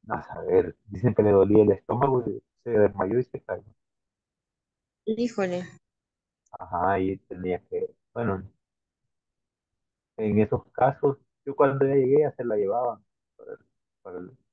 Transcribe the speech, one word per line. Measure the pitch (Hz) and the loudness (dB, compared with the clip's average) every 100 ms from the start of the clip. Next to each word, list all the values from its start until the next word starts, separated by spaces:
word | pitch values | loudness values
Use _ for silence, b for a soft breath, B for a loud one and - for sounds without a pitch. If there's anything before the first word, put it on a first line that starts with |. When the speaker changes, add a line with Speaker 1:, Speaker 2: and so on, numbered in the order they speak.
| - | -8
Speaker 1:
A | 85 | -8
saber, | - 82 82 92 87 - | -8 -10 0 0 0 -8
dicen | - 92 117 | -16 -2 0
que | 104 | 2
le | 107 | 4
dolía | 101 98 104 | 6 6 6
el | 104 | 6
estómago | 95 - 117 139 127 | 2 -4 -2 0 0
y | 113 - _ _ | -4 -10 _ _
se | 120 | -2
desmayó | 110 101 95 95 120 | 2 2 2 -2 -2
y | |
se | 123 - | -4 -12
cayó. | - 98 101 _ _ _ _ _ _ _ _ _ _ _ _ _ | -10 -12 -12 _ _ _ _ _ _ _ _ _ _ _ _ _
Speaker 2:
Híjole. | - 220 240 214 185 180 180 - _ _ _ _ _ _ _ - | -8 -4 -4 -4 -4 -4 -10 -18 _ _ _ _ _ _ _ -20
Speaker 1:
Ajá, | 85 87 90 98 | -10 -4 -2 0
y | 95 98 | -2 -6
tenía | _ 90 90 87 _ | _ -10 -6 -6 _
que, | 87 92 _ _ | -8 -8 _ _
bueno, | 120 113 95 98 _ _ _ _ _ _ _ _ _ _ _ _ _ _ _ _ - | -6 -4 -6 -8 _ _ _ _ _ _ _ _ _ _ _ _ _ _ _ _ -6
en | 110 104 | 0 2
esos | 104 - - | 2 0 -4
casos, | - 127 135 143 135 _ _ | 0 0 2 -2 -2 _ _
yo | 139 | -12
cuando | 139 143 135 135 | 2 2 4 2
ya | |
llegué | 139 127 143 | 2 4 2
ya | 143 | 2
se | - | -2
la | 120 | -4
llevaban | 107 98 117 123 104 _ _ _ _ | -2 -2 -2 -4 -6 _ _ _ _
para | - | -20
el, | - _ _ _ _ | -20 _ _ _ _
para | 95 90 | -16 -14
el | 90 127 _ | -16 _ _